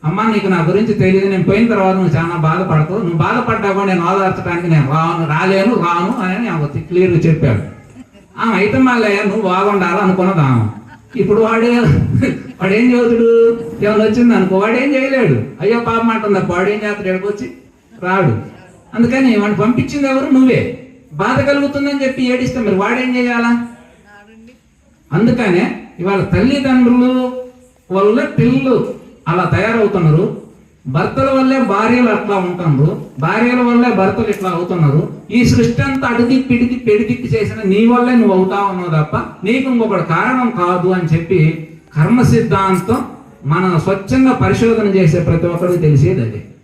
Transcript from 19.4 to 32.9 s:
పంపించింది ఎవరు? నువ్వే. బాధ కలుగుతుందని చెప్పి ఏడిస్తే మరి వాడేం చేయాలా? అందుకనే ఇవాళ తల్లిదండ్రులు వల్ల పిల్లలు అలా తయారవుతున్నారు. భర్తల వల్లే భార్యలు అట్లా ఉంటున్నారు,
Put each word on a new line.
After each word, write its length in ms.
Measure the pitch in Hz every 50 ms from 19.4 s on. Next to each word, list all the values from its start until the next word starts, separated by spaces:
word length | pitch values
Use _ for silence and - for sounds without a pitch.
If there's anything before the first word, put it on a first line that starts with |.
| 202 208 208 -
పంపించింది 500 | 202 220 247 - - - - 285 277 269
ఎవరు? 260 | 269 269 277 302 277
నువ్వే. 440 | 262 262 254 233 - - - - - - - - - _ _ 151
బాధ 260 | 147 190 226 262 277
కలుగుతుందని 640 | 277 277 285 285 277 277 - 285 277 285 285 269 269
చెప్పి 300 | 254 262 - 262 247 247
ఏడిస్తే 260 | 247 247 240 254 254
మరి 160 | 220 196 185
వాడేం 420 | 185 202 220 240 254 254 254 247
చేయాలా? 500 | 247 247 247 240 233 233 240 240 240 240 - - - - - - _ _ _ - 202 208 208 226 220 226 233 254 _ _ _ _ _ _ _ _ _ _ _ -
అందుకనే 680 | 165 214 233 - - 233 202 175 175 214 - - - - - - -
ఇవాళ 220 | 170 190 196 196 156
తల్లిదండ్రులు 1120 | - - 175 202 262 277 285 262 269 262 254 247 240 247 247 247 254 254 254 254 254 254 254 - - - - - _ _ _ _ _ 185
వల్ల 320 | 190 196 208 220 254 302
పిల్లలు 720 | - - - 226 247 262 269 269 262 240 - - - - - - - - - _ 156
అలా 140 | 165 180 - - -
తయారవుతున్నారు. 720 | 170 196 220 226 226 214 196 190 185 165 156 147 160 196 240 - - - - - - - _ _ _ _ - 131
భర్తల 320 | 139 - 139 - 269 262 277 269
వల్లే 200 | 269 262 262 269 269 240 202
భార్యలు 400 | 196 202 220 233 240 247 247 233 208
అట్లా 200 | 190 - 208 202 190 180
ఉంటున్నారు, 440 | 175 175 175 175 156 143 131 147 160